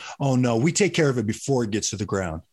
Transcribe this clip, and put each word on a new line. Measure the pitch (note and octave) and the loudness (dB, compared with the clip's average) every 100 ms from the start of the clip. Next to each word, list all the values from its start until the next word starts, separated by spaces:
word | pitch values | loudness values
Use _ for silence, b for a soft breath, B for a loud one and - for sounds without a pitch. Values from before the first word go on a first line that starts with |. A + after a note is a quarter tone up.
| B B | B B
"Oh, | C#3 | 0
no, | B2+ B2 A2+ | 2 2 2
we | D#3 | 2
take | - F#3+ | 2 2
care | F3 D3 | 2 2
of | B2 | 2
it | G#2+ | -2
before | G#2+ - C3 | -4 0 0
it | A2 | 0
gets | G#2 - | -2 -2
to | G2+ | -4
the | G2+ | -2
ground." | G2 F2+ D#2+ - | -2 -2 -6 -6